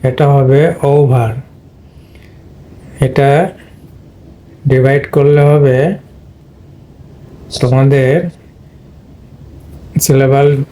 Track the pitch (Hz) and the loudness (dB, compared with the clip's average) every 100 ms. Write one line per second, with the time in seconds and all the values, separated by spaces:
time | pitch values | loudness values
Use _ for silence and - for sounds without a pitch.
0 | 131 123 143 139 131 135 156 170 139 143 | -6 -2 0 2 2 2 0 -2 0 0
1 | 139 127 113 117 - - - - - - | 2 0 -2 -6 -14 -20 -20 -20 -20 -20
2 | - - - - - - - - - - | -20 -20 -20 -20 -20 -20 -20 -20 -20 -4
3 | 131 139 139 143 185 - - - - - | -2 0 2 0 -2 -8 -20 -20 -20 -20
4 | - - - - - - 139 131 131 139 | -20 -20 -20 -20 -20 -10 -2 0 0 -2
5 | 139 151 143 147 143 147 139 127 156 202 | -2 -2 0 2 2 2 2 0 -2 -6
6 | - - - - - - - - - - | -14 -20 -20 -20 -20 -20 -20 -20 -20 -20
7 | - - - - - - 127 131 135 139 | -20 -20 -20 -20 -18 -6 -2 0 2 0
8 | 131 156 175 - - - - - - - | 0 -2 -4 -12 -20 -20 -20 -20 -20 -20
9 | - - - - - - - - - - | -20 -20 -20 -20 -20 -20 -20 -20 -8 -6
10 | - 135 135 139 143 139 139 | 0 0 2 2 0 -2 -6